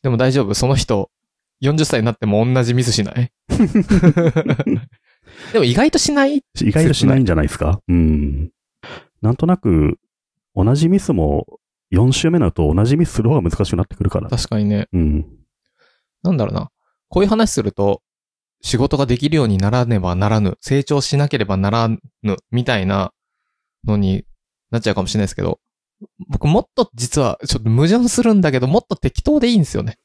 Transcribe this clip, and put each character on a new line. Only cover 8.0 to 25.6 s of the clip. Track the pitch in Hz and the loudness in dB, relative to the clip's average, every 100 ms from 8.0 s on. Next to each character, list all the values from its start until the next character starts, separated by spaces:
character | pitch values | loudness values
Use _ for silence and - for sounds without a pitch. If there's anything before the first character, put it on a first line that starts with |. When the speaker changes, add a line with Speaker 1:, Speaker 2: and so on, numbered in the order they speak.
| 80 76 73 69 82 _ _ _ - - _ _ | 4 2 -2 -4 -6 _ _ _ -20 -20 _ _
Speaker 2:
な | 110 | -2
ん | 127 | 0
と | 165 | 0
な | 180 | 0
く、 | - 82 73 - _ _ _ _ _ - | 2 2 2 -2 _ _ _ _ _ 0
同 | 101 143 | 0 2
じ | 160 | 2
ミ | 190 | 2
ス | - | 0
も、 | 104 76 73 - - _ _ _ | 0 0 -2 -4 -20 _ _ _
四 | 90 123 | 2 2
周 | 135 160 | 2 0
目 | 170 | 2
に | |
な | 95 | 0
る | |
と | - 76 | 0 0
同 | 82 113 | 2 2
じ | 147 | 2
ミ | 170 | 0
ス | |
す | - | 0
る | 113 | 0
方 | 147 | 0
が | 85 | 0
難 | - 98 | -2 -2
し | |
く | 85 | -2
な | |
っ | - | -4
て | - | -4
く | |
る | 98 | -4
か | - | -4
ら。 | - | -4
Speaker 1:
確 | 120 - | -6 -4
か | 107 | -2
に | 104 | 0
ね。 | 104 104 | -2 -2
Speaker 2:
う | 90 | 0
ん。 | 78 76 76 - _ _ _ _ _ _ _ _ | 0 0 -4 -16 _ _ _ _ _ _ _ _
Speaker 1:
な | 175 | -2
ん | 160 | -2
だ | 107 | -2
ろ | |
う | - | -4
な。 | - _ _ _ _ | -8 _ _ _ _
こ | 180 | 0
う | |
い | 196 | 2
う | |
話 | 220 220 | 2 0
す | - | 0
る | 101 | -4
と、 | - 101 - _ _ _ _ _ _ | -2 -2 -2 _ _ _ _ _ _
仕 | - 113 | -6 -2
事 | 135 143 | 0 0
が | 135 | 0
で | 123 | 0
き | 147 | 0
る | 156 | 0
よ | |
う | 117 | 0
に | 98 | 0
な | 98 | 0
ら | 123 120 | 0 0
ね | 110 | -2
ば | 90 87 | -2 -2
な | 104 | 0
ら | 110 | 2
ぬ、 | 101 - | 0 -4
成 | - 139 | -2 -2
長 | 135 143 | 0 -2
し | - 143 | 0 -2
な | 143 | 0
け | 131 | -2
れ | 101 | -2
ば | 95 | 0
な | 101 | 0
ら | 117 113 | 0 0
ぬ、 | 110 - _ 107 95 _ | -2 -8 _ -4 -4 _
み | 120 123 | -4 -2
た | 113 | -2
い | 95 | 0
な | 98 92 _ _ _ _ _ _ _ - | -2 -4 _ _ _ _ _ _ _ -2
の | 104 | 0
に | 95 95 - _ _ _ _ | 0 -2 -6 _ _ _ _
な | 117 | -4
っ | |
ち | 110 | -2
ゃ | |
う | 95 | -2
か | |
も | 92 | -2
し | |
れ | 110 | -4
な | |
い | 98 | -4
で | |
す | - | -4
け | |
ど、 | 90 82 | -6 -6